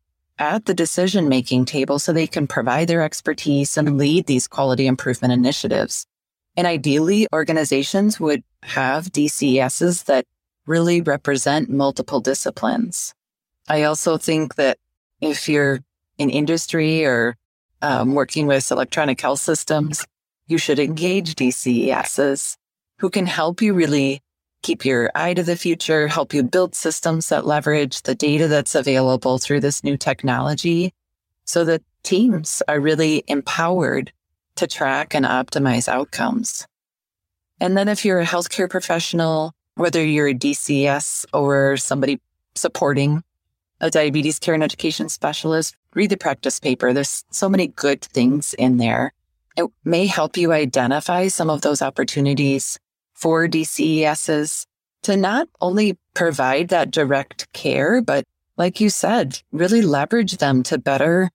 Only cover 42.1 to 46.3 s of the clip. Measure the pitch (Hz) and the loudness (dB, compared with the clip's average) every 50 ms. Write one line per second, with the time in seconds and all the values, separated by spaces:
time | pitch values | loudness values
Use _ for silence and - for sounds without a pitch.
42.1 | 139 - _ _ _ _ _ _ - - - 165 - - 165 139 139 139 139 147 | -2 -4 _ _ _ _ _ _ -6 -4 -4 -4 -2 0 0 0 2 2 2 2
43.1 | 151 165 - _ _ _ _ _ _ _ _ _ _ - 160 160 - 160 151 147 | 0 -2 -4 _ _ _ _ _ _ _ _ _ _ -4 -2 0 2 2 2 2
44.1 | 135 156 139 156 151 - - 180 160 156 156 147 - - - 160 - - 160 165 | 2 0 0 -2 -2 -2 -2 0 0 2 0 -2 -2 -4 -4 -4 -4 -4 -6 -6
45.1 | - - - 147 156 - - 160 160 160 160 - - _ _ _ - 202 208 190 | -6 -4 -4 -4 -4 -4 -2 -2 0 0 -2 -4 -6 _ _ _ -2 0 0 0
46.1 | 196 185 - 156 | 0 0 -2 -2